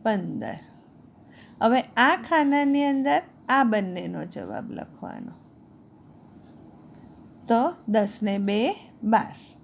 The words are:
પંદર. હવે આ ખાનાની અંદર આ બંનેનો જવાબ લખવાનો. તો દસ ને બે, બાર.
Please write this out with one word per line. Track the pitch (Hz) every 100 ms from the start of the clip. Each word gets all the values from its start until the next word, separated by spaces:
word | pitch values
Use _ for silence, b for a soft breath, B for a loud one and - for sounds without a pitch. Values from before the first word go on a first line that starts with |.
પંદર. | 226 208 170 - 110 - - - - - - - - B B B
હવે | 226 254
આ | - - 254 339
ખાનાની | 233 330 285 285 285 277
અંદર | 285 277 269 285 - - -
આ | 262
બંનેનો | 254 214 196 180 175 175 151
જવાબ | - 90 104 -
લખવાનો. | - - - 95 - 50 - - - - - - - - - - - - - - - - - - - - - -
તો | 233 262 - -
દસ | 214 202 -
ને | 214 202
બે, | 196 202 254 415 - -
બાર. | 214 220 156 - - -